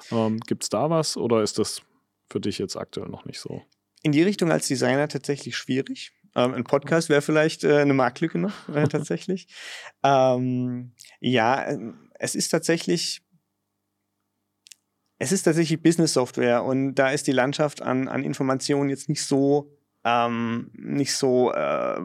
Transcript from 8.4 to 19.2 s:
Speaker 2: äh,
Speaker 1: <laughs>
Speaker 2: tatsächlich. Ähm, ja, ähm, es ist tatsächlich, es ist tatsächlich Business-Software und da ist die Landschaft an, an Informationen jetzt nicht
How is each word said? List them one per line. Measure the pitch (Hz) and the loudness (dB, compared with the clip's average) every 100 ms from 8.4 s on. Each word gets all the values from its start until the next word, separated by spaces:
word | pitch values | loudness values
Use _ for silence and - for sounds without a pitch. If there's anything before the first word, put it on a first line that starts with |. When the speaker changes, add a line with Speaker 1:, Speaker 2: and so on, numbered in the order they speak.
| 190 - - | -4 -6 -6
Speaker 2:
äh, | 147 | -2
Speaker 1:
<laughs> | 151 | 0
Speaker 2:
tatsächlich. | 151 151 147 - 185 - - - - - - | -2 -4 -6 -4 -6 -8 -20 -16 -16 -18 -2
Ähm, | 139 135 131 123 127 123 123 123 123 - - _ | 4 6 4 2 0 -2 -4 -6 -10 -18 -20 _
ja, | 123 127 113 135 - | 0 2 4 2 -2
ähm, | 131 110 - _ | -6 -8 -14 _
es | - - | -8 -6
ist | - - | -4 -2
tatsächlich, | 170 160 165 - 175 - - _ _ _ _ _ _ _ _ _ _ _ _ _ _ _ - _ _ _ - | 0 0 0 0 -2 -4 -10 _ _ _ _ _ _ _ _ _ _ _ _ _ _ _ -20 _ _ _ -8
es | 127 | -2
ist | 190 | 2
tatsächlich | 175 156 160 156 | 2 2 2 2
Business-Software | 160 170 160 135 123 - 123 120 | 2 4 2 2 0 0 2 2
und | 101 131 135 | 2 0 0
da | 131 135 | 2 2
ist | 143 - | 2 0
die | |
Landschaft | 127 131 139 147 - | 2 2 0 -2 -2
an, | 123 127 131 | -4 -2 -2
an | 131 | -4
Informationen | 147 143 135 131 - 143 143 | -4 -2 -2 -2 0 0 0
jetzt | 135 - | -2 -4
nicht | 151 | -6